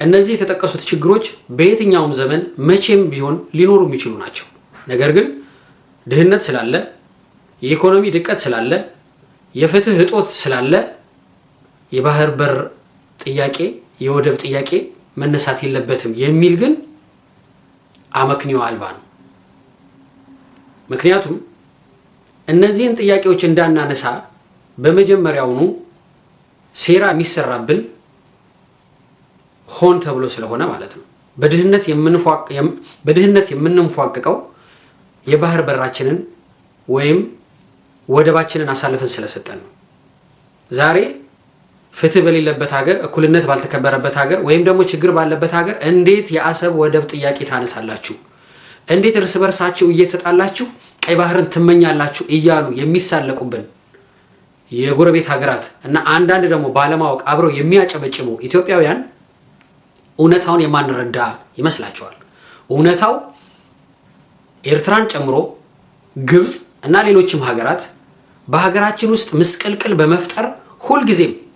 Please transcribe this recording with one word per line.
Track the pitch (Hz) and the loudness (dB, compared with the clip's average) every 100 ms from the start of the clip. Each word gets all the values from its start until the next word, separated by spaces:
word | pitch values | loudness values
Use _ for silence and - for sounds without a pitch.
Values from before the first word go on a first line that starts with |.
እነዚህ | 151 190 202 | 2 4 4
የተጠቀሱት | 226 185 185 185 156 - | 0 -4 -4 -4 -6 -4
ችግሮች | 160 156 214 220 - - | -2 2 0 -2 -10 -12
በየትኛውም | 123 175 220 208 180 151 | 0 2 2 2 2 2
ዘመን | 143 131 156 180 - | -2 -2 -2 -4 -4
መቼም | 139 196 196 202 180 | 2 2 4 2 2
ቢሆን | 139 139 165 - | -2 -4 -6 -6
ሊኖሩ | 156 185 196 | 0 4 4
የሚችሉ | 175 135 120 107 | 4 -2 -8 -10
ናቸው። | 95 - - _ _ - - | -12 -16 -18 _ _ -20 -6
ነገር | 127 143 | 0 2
ግን | 160 254 - - _ _ _ _ _ - | 2 0 -4 -18 _ _ _ _ _ -2
ድህነት | 131 175 202 | 2 4 4
ስላለ፣ | - 127 117 160 - - _ _ _ _ _ _ | 0 -4 -2 -4 -6 -14 _ _ _ _ _ _
የኢኮኖሚ | 127 156 185 196 202 | -4 0 4 4 2
ድቀት | 170 170 202 | -2 -2 -4
ስላለ፣ | 135 117 117 165 311 - _ _ _ _ _ 123 | -2 -2 -2 -2 -4 -16 _ _ _ _ _ -2
የፍትህ | 156 190 202 185 | 0 2 2 2
እጦት | 180 214 - | 2 0 -2
ስላለ | - 139 123 131 185 - - _ _ _ _ _ _ _ _ _ | -4 -4 -2 0 0 -2 -10 _ _ _ _ _ _ _ _ _
የባህር | 127 139 151 151 | -2 0 2 0
በር | 135 147 131 - - _ _ _ _ | 0 -2 -2 -6 -14 _ _ _ _
ጥያቄ፣ | - 139 139 139 180 - - _ | -8 -4 -4 -4 -6 -8 -18 _
የወደብ | 131 139 139 127 | -4 -2 -2 -4
ጥያቄ | 139 135 139 175 - - _ - | -4 -6 -4 -4 -6 -12 _ -8
መነሳት | 143 147 139 131 | -4 -2 -2 -4
የለበትም | 139 131 117 127 120 113 | -6 -6 -4 -6 -6 -4
የሚል | 139 160 175 170 | -2 2 2 2
ግን | 254 311 - - _ _ _ _ _ _ _ _ _ _ _ | 0 -2 -6 -20 _ _ _ _ _ _ _ _ _ _ _
አመክንዮ | - 135 139 143 135 | -4 -2 -2 -4 -4
አልባ | 117 110 95 | -4 -6 -12
ነው። | - - _ _ _ _ _ _ _ _ _ _ _ _ - _ _ _ _ - | -16 -20 _ _ _ _ _ _ _ _ _ _ _ _ -20 _ _ _ _ -10
ምክንያቱም | 127 165 196 170 185 - _ _ _ _ _ _ _ _ _ - | -2 2 2 -2 -8 -12 _ _ _ _ _ _ _ _ _ 0
እነዚህን | 165 202 208 240 233 | 4 4 4 0 0
ጥያቄዎች | 202 196 190 180 | 2 2 2 2
እንዳናነሳ | 170 160 165 156 143 131 123 - - _ _ _ _ - | 2 2 2 2 0 -4 -4 -8 -12 _ _ _ _ -2
በመጀመሪያውኑ | 139 180 196 196 165 143 127 127 180 - - _ _ _ _ _ _ _ _ - | 2 4 4 4 2 -2 -2 0 0 -2 -12 _ _ _ _ _ _ _ _ -4
ሴራ | - 180 196 | 2 4 2
የሚሰራብን | 160 165 - 123 123 113 180 226 - _ _ _ _ _ _ _ _ _ _ _ _ _ _ _ _ - | 0 -2 -2 -4 -6 -2 -4 -4 -16 _ _ _ _ _ _ _ _ _ _ _ _ _ _ _ _ -20
ሆን | - 180 175 | 0 2 2
ተብሎ | 156 131 127 | 0 -6 -6
ስለሆነ | - 110 117 - | -8 -8 -6 -6
ማለት | - - | -6 -14
ነው። | - - _ _ - | -18 -20 _ _ -2
በድህነት | 147 170 185 202 180 | 0 2 4 2 2
የምንፏቅ-፣ | 151 156 170 170 156 - | 0 2 2 2 -2 -4
የም-፣ | 139 147 - - - | -4 -4 -4 -14 -8
በድህነት | 143 160 202 196 190 | 0 4 4 4 2
የምንፏቀቀው | 139 160 180 165 - 127 127 127 196 - _ _ _ _ _ _ _ - | -2 0 2 2 0 -4 -4 -4 -4 -6 _ _ _ _ _ _ _ 0
የባህር | 147 170 165 | 0 2 0
በራችንን | 143 131 127 - 135 170 - - _ _ _ _ - | -2 -2 -4 -4 -4 -4 -6 -18 _ _ _ _ -4
ወይም | 131 143 175 233 - _ _ _ _ _ _ - | -2 2 0 -2 -10 _ _ _ _ _ _ -2
ወደባችንን | 135 156 160 160 156 147 | 2 4 2 0 -4 -4
አሳልፈን | 135 139 131 127 | -4 -4 -4 -4
ስለሰጠን | - 107 - - 101 | -6 -8 -12 -14 -18
ነው። | - _ _ _ _ _ _ _ _ _ _ | -20 _ _ _ _ _ _ _ _ _ _
ዛሬ | 123 151 170 233 - - _ _ _ _ _ _ | -2 2 2 0 -6 -20 _ _ _ _ _ _
ፍትህ | - 160 185 | -2 0 2
በሌለበት | 165 165 151 135 143 | 2 2 0 -2 -4
ሀገር፣ | 139 139 196 | -2 0 -2
እኩልነት | 151 160 156 165 135 | -2 0 2 2 2
ባልተከበረበት | 139 151 139 135 135 139 139 | -2 -4 -4 -2 -2 -2 -2
ሀገር | 135 185 | -2 -2
ወይም | 139 160 | 2 2
ደግሞ | 180 185 | 4 2
ችግር | 180 160 175 | 2 0 0
ባለበት | 165 156 151 160 | 2 0 -2 -2
ሀገር | 170 170 - | -2 -2 -4
እንዴት | 151 180 180 208 196 | 0 4 6 4 2
የአሰብ | 160 - 165 175 160 | -2 -2 -2 -2 0
ወደብ | 151 151 147 | 2 0 -2
ጥያቄ | 147 139 139 143 | -4 -4 -4 -4
ታነሳላችሁ? | 131 123 - 110 107 - - _ _ _ - - - - | -6 -6 -8 -10 -12 -12 -14 _ _ _ -20 -20 -20 -2
እንዴት | 175 214 214 | 2 2 2
እርስ | 185 185 | 0 0
በርሳችሁ | 190 180 180 175 175 | 0 0 -2 2 2
እየተጣላችሁ | 170 175 175 175 175 190 - 247 - - _ | 4 2 0 0 2 2 -2 -10 -12 -20 _
ቀይ | - 170 | -2 0
ባህርን | 175 175 175 | 2 0 -2
ትመኛላችሁ? | 165 170 175 165 151 143 - - | 2 4 6 4 2 -2 -6 -4
እያሉ | 156 160 151 139 123 | 0 2 2 0 -4
የሚሳለቁብን | 147 180 - 160 135 131 123 117 104 _ _ _ _ _ _ _ _ _ _ | -2 0 0 0 -2 -6 -8 -10 -12 _ _ _ _ _ _ _ _ _ _
የጎረቤት | 120 135 139 170 160 - | -4 -2 4 4 4 0
ሀገራት | 139 139 123 - - | -2 -2 -4 -8 -16
እና | 135 151 151 | -4 -2 0
አንዳንድ | 160 175 185 180 | 2 2 2 2
ደግሞ | 160 135 | 0 0
ባለማወቅ | 127 143 160 147 131 - | 0 0 0 -2 -2 -2
አብረው | 151 165 | 0 0
የሚያጨበጭቡ | 139 156 196 180 156 135 135 123 113 | 0 2 4 4 -2 -8 -6 -8 -8
ኢትዮጵያውያን | 127 175 180 180 151 196 - _ _ _ _ _ _ _ _ _ _ - | -2 0 2 0 0 -2 -6 _ _ _ _ _ _ _ _ _ _ 0
እውነታውን | 160 180 175 170 | 4 4 2 0
የማንረዳ | 151 147 139 123 120 120 120 - - - | 2 0 -2 -4 -6 -4 -6 -8 -16 -4
ይመስላቸዋል። | 151 156 101 - 101 - - _ - - - | -4 -4 -8 -14 -18 -20 -20 _ -20 -20 -6
እውነታው | 135 165 175 214 254 - - _ _ _ _ _ _ _ _ _ _ _ _ | 2 2 4 0 -2 -8 -20 _ _ _ _ _ _ _ _ _ _ _ _
ኤርትራን | 135 147 147 214 220 | -2 -2 2 0 0
ጨምሮ | 151 135 143 190 - _ _ _ _ _ - | -4 -2 -2 -4 -8 _ _ _ _ _ -10
ግብፅ | 131 175 180 - - _ | 0 2 2 -2 -8 _
እና | 139 190 | 0 2
ሌሎችም | 208 196 185 160 | 4 4 4 0
ሀገራት | 127 117 117 165 - - _ _ _ _ - | -4 -4 -4 -4 -8 -20 _ _ _ _ -4
በሀገራችን | 151 185 185 208 208 226 | 0 0 0 -2 -2 0
ውስጥ | 220 - 151 | 0 0 2
ምስቅልቅል | 170 - 208 208 220 180 | 2 2 -4 -4 -2 0
በመፍጠር | 156 175 175 - 240 - - - | 2 2 -2 -6 -6 -8 -20 -12
ሁልጊዜም | - 277 233 180 147 - - | -2 0 2 2 0 -2 -16